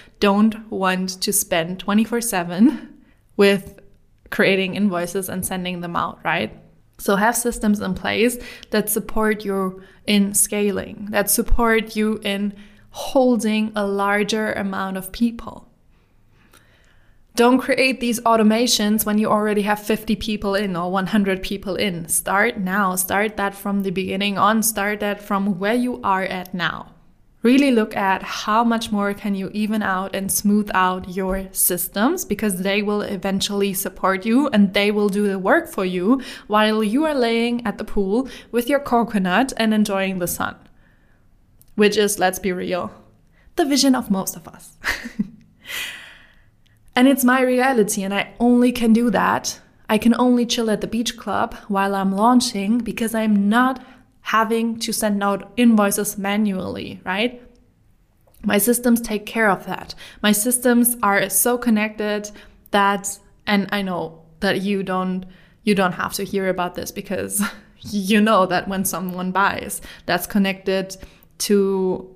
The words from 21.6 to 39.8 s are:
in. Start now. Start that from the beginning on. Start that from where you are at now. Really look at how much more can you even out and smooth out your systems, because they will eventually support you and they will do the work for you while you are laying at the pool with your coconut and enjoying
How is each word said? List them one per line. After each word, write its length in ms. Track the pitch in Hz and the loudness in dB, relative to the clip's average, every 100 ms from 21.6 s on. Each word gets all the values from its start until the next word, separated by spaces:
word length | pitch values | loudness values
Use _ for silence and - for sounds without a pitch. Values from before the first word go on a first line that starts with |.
| 190 175 | -6 -4
in. 320 | 208 170 160 | -4 -4 -4
Start 500 | - - 190 220 233 | -4 -2 0 0 -2
now. 360 | 185 196 190 185 | -2 0 0 -2
Start 400 | - 196 214 214 | -2 -2 -2 -4
that 200 | 202 190 | -6 -6
from 280 | 202 202 | -4 -4
the 80 | 190 | -2
beginning 460 | 185 185 190 202 190 | -4 -4 -2 -2 2
on. 260 | 202 220 | 2 2
Start 380 | 214 208 202 208 | 0 -2 -4 -2
that 200 | 208 202 | -4 -4
from 380 | - 202 196 180 | -4 -2 -2 -2
where 160 | 196 247 | 0 0
you 260 | 247 247 | -2 -2
are 220 | 202 190 | -2 -2
at 300 | 190 185 180 | -2 -6 -8
now. 400 | 185 165 - - - _ _ _ _ | -4 -4 -6 -14 -20 _ _ _ _
Really 280 | 226 277 285 | 4 6 6
look 260 | 233 220 - | 4 2 0
at 280 | 196 190 | 0 0
how 400 | 196 - - 214 | -4 -8 0 2
much 280 | 233 226 226 | 2 0 -2
more 220 | 208 202 | -2 -2
can 220 | 202 208 196 | -4 -4 -4
you 160 | 190 | -4
even 300 | 208 208 214 | -4 -2 -2
out 320 | 196 185 196 196 | -2 -2 -4 -6
and 160 | 196 | -4
smooth 360 | - 202 208 208 | 0 2 2 2
out 360 | 190 185 185 185 | 2 2 0 -6
your 380 | 180 190 190 190 | -4 -4 -4 -6
systems, 760 | - - 175 - 196 233 359 - | -4 -2 -2 -2 0 0 0 -2
because 360 | 208 214 180 | -2 -2 -2
they 200 | 190 202 | -2 0
will 200 | 202 208 | 0 -2
eventually 720 | - 196 196 190 190 202 202 | -4 -4 -2 -2 -2 -2 -2
support 540 | 190 185 - 190 190 220 | -2 -6 -2 -2 0 2
you 220 | 240 285 | 2 4
and 260 | 208 202 | 4 4
they 160 | 202 202 | 4 2
will 200 | 208 208 | 2 0
do 180 | 196 208 | 0 -2
the 100 | 196 | 0
work 300 | 185 320 330 | 2 2 0
for 180 | - 185 | -4 -4
you 380 | 180 185 262 - - - | 0 2 0 -2 -16 -2
while 360 | 208 214 214 | 2 2 2
you 220 | 214 247 311 | 0 0 0
are 80 | |
laying 500 | 277 233 233 233 240 | 0 0 0 0 -2
at 140 | 233 196 | -4 -6
the 60 | |
pool 440 | 214 - 190 220 262 - - | -4 -2 0 0 -2 -10 -6
with 160 | 233 240 | -4 0
your 120 | 277 | -2
coconut 760 | 285 240 226 208 185 185 269 - | 2 0 2 0 2 2 2 0
and 180 | 220 | 2
enjoying 420 | 214 | 2